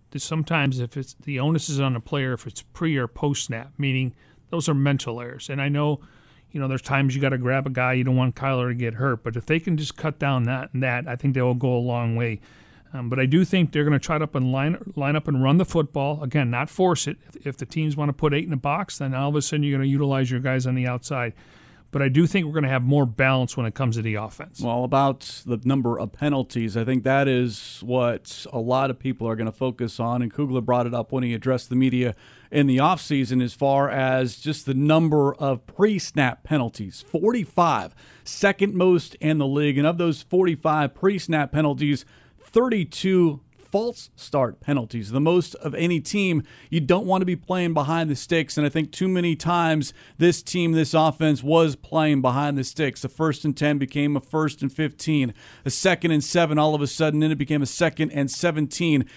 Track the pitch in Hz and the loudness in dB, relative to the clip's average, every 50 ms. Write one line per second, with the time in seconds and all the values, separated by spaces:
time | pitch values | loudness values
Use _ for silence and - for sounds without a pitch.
0 | _ _ - 143 - - 160 160 151 - 170 160 143 139 131 127 123 120 - 143 | _ _ -12 -10 -8 -4 -4 -4 -2 0 0 0 2 0 0 -2 -4 -6 -6 -10
1 | 127 - - - - 151 143 127 135 151 165 156 - - 143 139 139 135 127 117 | -10 -12 -14 -14 -10 -8 -4 -2 0 0 0 0 0 -2 -2 0 0 0 -2 -4
2 | - - 156 143 135 131 123 - - 120 - - - _ - - 165 160 151 135 | -6 -4 -4 -2 -2 -2 -4 -6 -8 -12 -16 -16 -18 _ -8 -4 -2 -2 0 -2
3 | 123 117 - - - 147 143 - - - 123 113 127 139 - - 143 135 131 131 | -2 -4 -4 -4 -2 -2 -2 -2 -4 -6 -8 -8 -10 -10 -6 -4 -2 0 0 0
4 | 131 123 - - _ _ _ _ _ _ - 165 - 165 147 139 139 143 139 127 | -2 -2 -6 -10 _ _ _ _ _ _ -4 -2 0 0 2 2 2 2 2 0
5 | - 127 113 120 120 120 120 - - - 139 139 139 143 143 147 147 151 147 139 | -2 -6 -8 -8 -10 -12 -12 -12 -10 -8 -6 -4 -2 -2 0 0 0 0 -2 -2
6 | - - - - - _ _ - _ _ - 147 135 131 131 127 - - 143 135 | -6 -12 -20 -20 -20 _ _ -20 _ _ -8 -6 -4 -2 -4 -4 -2 -2 0 2
7 | 139 135 127 139 139 135 131 127 123 123 131 135 131 139 127 127 127 127 127 127 | 2 2 0 0 0 0 0 0 0 0 0 0 -2 -2 -2 -2 0 0 2 2
8 | 127 131 127 127 127 127 120 - 135 135 135 127 123 123 120 120 123 117 113 117 | 2 2 2 2 2 0 0 -2 -2 -2 0 0 0 -2 -2 -2 -2 -4 -2 -2
9 | 135 139 123 113 - 117 113 120 - - 156 165 165 196 165 151 151 127 - - | -2 -2 -2 -2 -4 -6 -6 -4 -2 0 0 0 0 0 -2 -2 -2 -6 -8 -6
10 | - 156 - - 147 139 135 127 120 117 131 131 131 - - 127 135 127 120 123 | -6 -6 -4 -2 0 0 2 2 0 0 -2 -4 -6 -6 -4 -2 -2 -2 -2 -2
11 | - - 123 123 - 139 127 131 123 127 123 123 131 127 127 120 120 123 120 120 | -4 -6 -6 -2 0 0 2 2 2 2 2 0 0 0 0 0 0 0 -2 0
12 | 117 117 117 117 120 117 110 104 - - - - - - - - - - - 131 | 0 0 0 0 -2 -2 -4 -6 -10 -16 -20 -20 -20 -20 -20 -20 -18 -14 -12 -8
13 | 123 117 127 131 131 131 139 175 185 - - 185 170 - - 151 147 151 151 135 | -6 -2 0 2 2 4 4 4 4 4 4 2 2 2 2 2 2 2 2 2
14 | - - 160 151 156 151 - 139 127 127 127 135 135 156 175 - - 196 - 151 | 0 0 -2 -2 -2 -2 -2 -2 0 0 0 0 0 -2 -2 -4 -8 -10 -6 -4
15 | 139 139 147 156 - - 147 127 131 135 147 180 185 - - 165 151 - - 147 | -2 0 0 0 0 0 0 2 4 4 4 4 4 2 2 0 0 0 -2 -2
16 | 139 143 147 151 147 127 131 151 135 120 120 120 143 147 - - 185 180 175 - | -2 -2 -4 -4 -4 -2 0 0 0 0 0 -2 -4 -4 0 2 2 2 2 0
17 | - 143 - - - - - - - 147 127 - - - - 160 156 156 143 151 | -2 -6 -8 -10 -12 -20 -18 -12 -10 -10 -8 -8 -10 -8 -4 -2 -2 -2 -2 -2
18 | 147 147 135 - 160 151 143 147 170 175 165 135 - 143 147 175 196 - - - | -2 -2 -2 0 0 0 0 0 0 -2 -4 -4 -2 -2 -2 -2 -4 -6 -8 -6
19 | 147 135 131 131 139 143 147 151 135 - 160 151 147 143 139 135 135 139 139 139 | -6 -4 -4 -2 -2 -2 0 -2 -2 -2 -2 -2 0 0 0 0 0 0 0 0
20 | 147 139 135 135 135 123 127 123 131 135 131 131 127 127 127 127 127 123 123 123 | 0 0 0 0 0 -2 -2 -2 -2 -2 -2 -2 0 0 -2 -2 -2 -2 -4 -6
21 | - - 147 127 120 117 - - - - - - - - - - - - - 143 | -6 -6 -6 -4 -4 -6 -8 -10 -16 -20 -20 -20 -20 -20 -20 -20 -14 -6 -2 0
22 | 139 135 127 151 175 160 - 202 165 147 151 160 147 131 135 131 123 127 143 147 | 0 2 4 4 4 4 2 0 -2 -2 -2 -2 0 0 0 0 2 2 2 2
23 | 139 123 110 - 135 131 135 131 123 117 - 135 120 110 - - 135 120 113 113 | 2 2 0 0 2 2 2 2 0 -2 -2 -4 -4 -4 -2 -2 -2 -2 0 -2
24 | 110 113 107 104 107 104 - - - - - - - 120 117 120 127 123 135 135 | -2 -2 -4 -4 -6 -8 -10 -14 -16 -16 -10 -6 -4 -2 -2 -2 0 0 2 2
25 | 139 139 135 - - - - - - 123 120 107 101 127 135 139 120 120 117 - | 2 2 0 -2 -8 -14 -14 -12 -8 -6 -6 -2 0 0 2 2 2 0 0 -2
26 | 95 98 - - 147 147 143 135 127 - - 120 113 110 95 117 113 123 131 127 | -4 -6 -6 -4 -2 0 0 0 -2 -4 -4 -4 -4 -2 -2 -2 -2 0 0 0
27 | 101 131 135 139 139 135 131 123 123 120 107 - - - - - - 117 123 127 | 2 2 2 2 2 2 2 2 0 -2 -4 -8 -12 -14 -16 -12 -6 -2 0 0
28 | 123 120 113 - - - - - - - - 120 113 120 127 131 135 135 123 - | 2 0 0 -4 -8 -12 -14 -14 -12 -8 -6 -6 -2 0 0 0 0 -2 -4 -4
29 | - 135 127 - 117 113 113 110 113 113 - - 131 131 120 - 123 110 - - | -4 -6 -4 -4 -4 -4 -4 -4 -4 -6 -4 -4 -4 -4 -4 -4 -6 -6 -4 -4
30 | 117 117 123 123 123 113 - - 147 135 127 127 113 123 123 123 120 120 120 120 | -4 -2 -2 -2 -2 -2 -4 -4 -2 -2 -2 -2 0 2 2 2 2 0 -2 -4
31 | 107 - - 131 127 120 117 110 - 131 127 123 - - 123 127 131 131 123 123 | -4 -2 -2 -2 0 -2 -2 -2 0 0 0 0 -2 -2 0 2 2 4 2 2
32 | 123 120 104 - - - - - - - - 147 143 139 127 131 143 165 185 160 | 0 -2 -4 -6 -12 -20 -20 -20 -12 -2 0 2 4 4 4 4 4 2 2 0
33 | - - 151 139 131 107 127 127 123 120 - - 143 139 139 139 139 139 110 135 | -2 -2 -2 -2 0 0 0 0 0 -2 -2 -2 0 2 2 2 2 0 0 0
34 | 131 131 131 131 131 120 - - - 151 151 - - 139 135 131 143 151 156 160 | 0 0 2 0 0 -2 -4 -6 -6 -6 -6 -4 -4 -4 0 2 4 4 6 4
35 | 165 160 151 151 139 139 143 - 143 135 131 117 - - - - 196 220 208 175 | 4 4 4 4 4 2 2 0 -2 -2 -2 -4 -6 -8 0 2 4 4 4 2
36 | - - - 147 135 123 - - - - 165 147 123 113 - - 104 92 - - | -4 -2 0 0 0 0 0 -4 -4 -2 -2 0 0 -2 -6 -8 -10 -10 -12 -14
37 | - - - 156 175 220 240 247 170 - - - - 165 139 110 90 80 - - | -10 -6 -4 0 2 2 2 0 -2 -2 0 2 2 4 2 0 -2 -6 -12 -18
38 | - - - - - - - - - 196 196 - 196 202 202 180 180 185 180 170 | -20 -20 -20 -20 -16 -14 -4 0 0 0 2 2 0 0 2 2 4 4 4 2
39 | - - - - - 156 156 151 143 135 139 147 151 147 135 139 147 156 170 170 | 0 -4 -8 -4 0 0 2 2 2 0 0 2 2 2 2 2 2 2 2 2
40 | 175 170 151 - - - - 185 185 175 160 - - 160 151 156 147 135 - - | 0 0 -2 -4 -4 0 2 2 2 2 0 0 0 0 0 2 0 -2 -2 0
41 | - 196 208 180 - - 160 151 143 127 - 147 156 147 139 131 151 143 143 123 | 0 0 0 0 -2 -2 0 0 0 0 0 0 0 0 0 0 0 0 0 -2
42 | - - - - - _ _ - - - - 226 254 254 233 202 165 - - - | -4 -10 -20 -20 -20 _ _ -20 -10 0 2 2 4 4 2 0 -2 -2 -4 -2
43 | - 190 190 180 175 160 143 135 - _ _ - - - - 202 226 240 240 - | 0 2 4 6 4 4 2 -2 -10 _ _ -20 -8 -4 -2 -2 -2 -2 -6 -8
44 | - - _ - - - - 139 127 113 - - - - 143 135 117 110 - 117 | -12 -20 _ -20 -8 -4 0 0 0 0 -2 -6 -4 -2 -2 -2 -2 -4 -8 -8
45 | 104 98 117 135 147 165 175 180 170 - - - - 156 135 - 170 175 175 160 | -6 -4 -2 0 2 4 4 2 2 0 -6 -10 -10 -8 -4 -2 0 0 0 -2
46 | 151 - - 208 196 185 165 147 - - - - - - 156 170 143 123 175 190 | -2 -2 -2 0 0 0 0 -2 -2 -6 -10 -20 -10 -4 -4 0 2 2 2 2
47 | - 185 190 190 185 180 180 - - - 185 185 180 170 165 151 139 143 165 165 | 2 2 0 2 2 0 -2 -4 -4 -4 -2 -2 0 0 0 0 0 0 0 0
48 | 165 156 139 - - - 170 165 151 - - 151 147 143 - 160 151 - - - | 0 -2 -2 -4 -2 0 0 0 0 0 -2 -2 0 0 0 -2 -2 -2 -4 -2
49 | 190 185 185 180 175 170 160 160 - 160 175 175 170 160 156 156 131 - - - | -2 0 0 0 0 0 -2 -2 0 0 2 2 2 2 2 0 -2 -4 -8 -14
50 | - - - - 160 175 170 - - - - 180 170 165 160 160 156 - - 160 | -20 -14 -2 2 4 4 4 2 -2 -4 -2 0 2 2 2 2 2 2 4 4
51 | 156 156 143 - 160 156 147 117 123 143 160 165 165 156 131 - - - - 160 | 4 4 2 2 2 2 2 2 2 4 4 4 4 4 0 -4 -8 -4 0 2
52 | 156 151 147 139 127 127 123 139 147 147 143 135 127 - - - 156 135 - - | 2 4 2 4 2 2 2 2 0 0 -2 -2 -4 -4 -4 -2 -2 -2 -2 -4
53 | - 127 - - 160 160 139 - - 151 143 - 147 147 147 143 139 123 - 147 | -8 -8 -4 -2 0 0 0 -2 -2 -4 -2 0 0 0 2 0 -2 -2 -2 0
54 | 143 147 147 135 - - - 156 156 147 - - 139 135 - - 156 147 151 - | 0 0 0 -2 -2 -2 -2 0 0 0 -2 -4 -6 -4 -2 -2 -4 -4 -4 -4
55 | - 156 156 143 131 120 104 - - - - - - 139 - - - 190 170 165 | -2 0 2 2 0 -2 -4 -8 -16 -20 -18 -8 -6 -4 -2 2 2 2 2 2
56 | - 170 160 147 139 - - 175 170 151 156 151 151 156 151 147 143 131 - - | 2 2 2 2 0 2 2 2 2 4 4 2 2 2 2 0 -2 -2 -2 0
57 | 160 156 151 151 156 156 156 139 143 - 156 147 139 - - - 175 160 - - | 0 2 2 2 2 0 0 -2 -2 -2 0 0 0 -2 0 0 0 0 2 0
58 | 160 143 - 147 139 131 - - - 175 151 156 151 139 - - 175 165 151 135 | -2 -2 -2 -2 -2 -2 -2 -2 -2 0 0 0 -2 -2 -2 -2 0 2 2 2
59 | 123 - - | 2 -2 -8